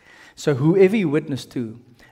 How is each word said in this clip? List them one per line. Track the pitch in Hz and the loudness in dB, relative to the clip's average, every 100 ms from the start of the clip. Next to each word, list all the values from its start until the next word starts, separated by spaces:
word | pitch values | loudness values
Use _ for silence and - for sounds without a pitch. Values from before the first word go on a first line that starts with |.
| _ - - | _ -20 -20
So | - - 135 | -8 -4 0
whoever | 151 190 185 226 | 2 4 4 2
you | 170 | -2
witness | 147 156 131 - | -2 -4 -8 -10
to, | 135 113 113 - _ _ | -10 -10 -12 -20 _ _